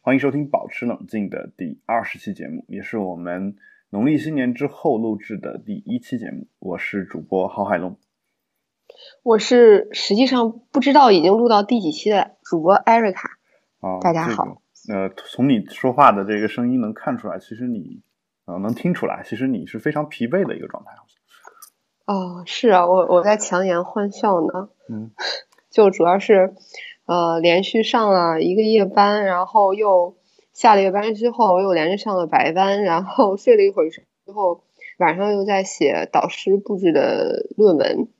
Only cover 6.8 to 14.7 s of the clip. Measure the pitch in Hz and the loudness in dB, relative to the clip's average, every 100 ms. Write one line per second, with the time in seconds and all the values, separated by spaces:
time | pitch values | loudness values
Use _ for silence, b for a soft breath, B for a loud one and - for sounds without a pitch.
6.8 | - 101 90 - 78 95 95 - 101 92 | -8 -8 -8 -12 -6 -4 -4 -4 -4 -4
7.8 | 90 98 _ _ _ _ _ _ _ _ | -4 -12 _ _ _ _ _ _ _ _
8.8 | _ b b b - 220 - 247 233 202 | _ b b b 0 0 4 8 8 8
9.8 | - - - 202 254 254 226 226 _ 285 | 4 -8 -2 2 2 2 -2 -4 _ -2
10.8 | 262 277 262 190 160 208 240 208 208 240 | 4 6 6 6 4 4 4 2 2 -2
11.8 | 175 147 208 208 170 _ - 170 156 196 | -2 -4 -2 0 -2 _ -6 -2 2 2
12.8 | - 226 220 180 - - _ _ _ _ | 4 2 2 -4 -12 -16 _ _ _ _
13.8 | 92 92 180 165 160 107 - - _ | -8 -4 -2 -2 -2 -4 -6 -8 _